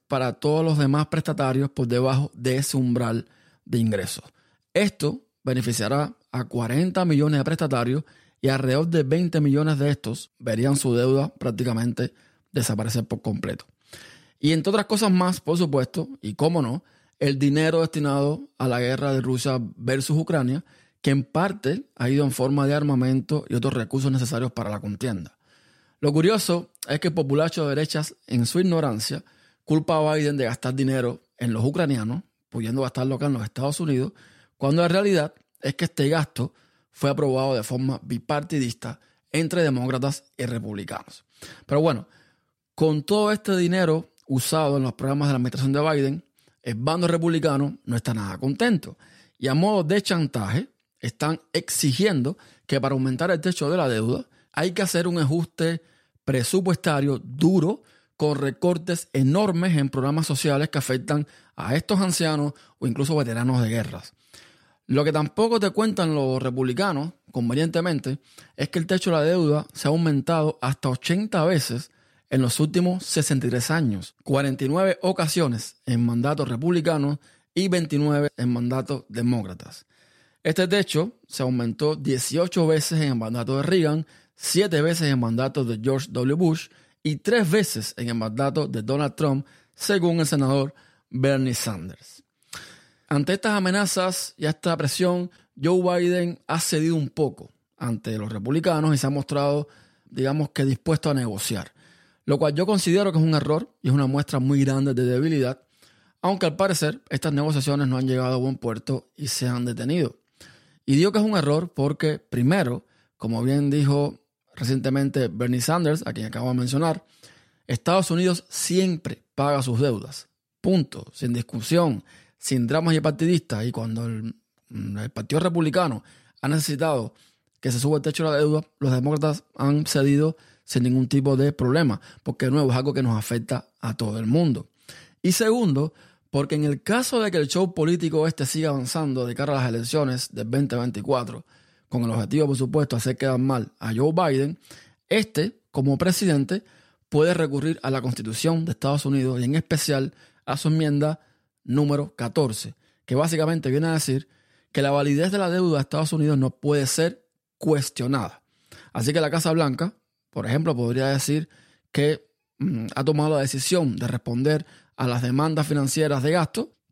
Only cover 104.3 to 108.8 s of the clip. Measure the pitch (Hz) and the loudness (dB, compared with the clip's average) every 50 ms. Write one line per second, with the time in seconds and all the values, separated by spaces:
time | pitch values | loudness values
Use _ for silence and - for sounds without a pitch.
104.3 | - 135 127 135 143 139 135 139 135 135 135 139 131 123 123 123 123 123 147 160 | -2 0 2 2 4 4 4 2 2 2 0 0 0 0 0 2 2 2 0 0
105.3 | 160 143 131 123 131 - _ _ _ _ _ _ _ _ _ _ _ _ - 180 | 0 0 0 -2 -4 -6 _ _ _ _ _ _ _ _ _ _ _ _ -2 -2
106.3 | 202 185 190 165 151 160 190 196 175 - 160 151 151 - - - 165 143 - 160 | 0 0 0 -2 0 0 0 0 0 0 0 -2 -4 -6 -8 -8 -6 -4 -2 -2
107.3 | 147 143 147 156 151 143 131 143 143 143 143 127 131 131 131 131 127 127 127 127 | 0 0 0 0 0 0 0 0 0 0 0 0 0 0 0 0 0 0 0 0
108.3 | 131 127 127 135 131 - - 117 110 117 | 0 0 0 -2 -2 -4 -4 -6 -6 -6